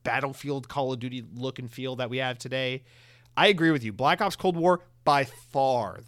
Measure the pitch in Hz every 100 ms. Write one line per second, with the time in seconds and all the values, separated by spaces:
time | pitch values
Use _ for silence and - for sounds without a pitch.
0 | - 120 139 135 143 139 127 143 131 131
1 | 123 127 117 120 131 135 123 127 131 123
2 | 120 127 127 123 135 131 131 135 - -
3 | - _ _ - 190 185 165 147 113 104
4 | 135 180 202 - 190 170 175 175 - _
5 | - 143 135 - - 139 135 123 101 -